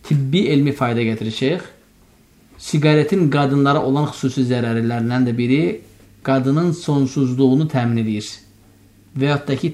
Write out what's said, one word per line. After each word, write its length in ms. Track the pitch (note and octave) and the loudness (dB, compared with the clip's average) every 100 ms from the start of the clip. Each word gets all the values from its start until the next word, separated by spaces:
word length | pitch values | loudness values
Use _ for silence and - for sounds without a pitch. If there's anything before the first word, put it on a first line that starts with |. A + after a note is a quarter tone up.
| - | 0
Tibbi 380 | D3 C3+ F3 - | 0 2 0 2
elmi 240 | C#3+ C#3+ | 2 2
fayda 320 | C3+ B2 A#2 | 0 -2 0
gətirir 300 | A2+ A2 A2 | 0 -2 -6
şeyx. 280 | A2 C3 F3 - - _ _ _ _ _ _ _ - | -2 -2 -2 -8 -20 _ _ _ _ _ _ _ -18
Siqaretin 720 | - D#3 D3+ D3+ D3+ G3 D3+ | -4 0 4 4 2 2 2
qadınlara 540 | C#3+ C3+ C#3+ C#3+ D3 | 2 2 2 2 2
olan 240 | A2+ C#3 D3 | 0 0 -2
xüsusi 380 | - C3+ B2+ B2 | -2 -4 -2 0
zərərlərindən 800 | B2 A#2 A2+ A#2 A#2 A#2 B2+ B2+ | 0 0 0 -2 -2 -2 0 0
də 60 | A#2 | 0
biri 260 | A#2+ C#3 F3 - - - - - - | 0 2 0 -4 -14 -20 -20 -12 -2
qadının 460 | C3+ C3 D3 F3 | 0 2 0 0
sonsuzluğunu 960 | D#3+ - C#3+ C3+ C#3+ C3 B2+ C3+ C3+ D#3 | -2 -2 0 0 0 -2 2 4 4 0
təmin 320 | C3 A#2 A#2 | 0 0 0
edir 240 | A2 G#2 - - - _ - _ _ _ _ C3+ | -2 -4 -8 -16 -20 _ -20 _ _ _ _ -4
və 140 | C#3 | -2
yaxud 160 | C#3+ - | -2 -2
da 80 | C3 | -2
ki, 140 | E3 | -2